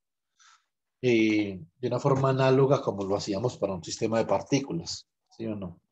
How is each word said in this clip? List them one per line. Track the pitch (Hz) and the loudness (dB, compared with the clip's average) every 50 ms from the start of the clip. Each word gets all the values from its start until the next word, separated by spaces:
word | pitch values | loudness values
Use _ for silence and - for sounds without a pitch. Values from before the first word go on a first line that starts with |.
| _ _ _ _ _ _ _ _ _ _ _ _ _ _ _ _ _ _ _ _ | _ _ _ _ _ _ _ _ _ _ _ _ _ _ _ _ _ _ _ _
eh, | - 127 120 113 110 110 107 107 104 101 95 92 80 - _ _ | -2 0 2 2 2 2 0 0 -2 -4 -8 -12 -16 -20 _ _
de | 127 117 | -6 -6
una | 120 123 | -6 2
forma | - 143 135 131 135 135 | 4 4 4 6 4 2
análoga | 135 131 135 131 131 131 135 131 143 - | 2 4 4 4 6 6 6 4 4 2
como | - 120 101 98 101 | 2 -2 -4 -4 -4
lo | 95 101 | -2 -2
hacíamos | 98 - - 98 95 110 - - - | -4 -2 -4 -4 -2 -2 -4 -4 -4
para | 101 95 95 | -4 -4 -4
un | 90 82 | -8 -10
sistema | - - - 117 110 113 113 | -12 -6 -4 -4 -2 0 -2
de | 110 | 0
partículas, | - 98 98 - - 139 135 135 - - 170 - - - - - _ _ _ _ _ | 0 -2 -2 -2 -2 -2 -2 -2 -4 -8 -8 -8 -10 -14 -14 -16 _ _ _ _ _
¿sí | _ - 113 | _ -12 -10
o | 110 107 | -10 -8
no? | 101 95 87 85 - _ _ | -8 -10 -12 -14 -18 _ _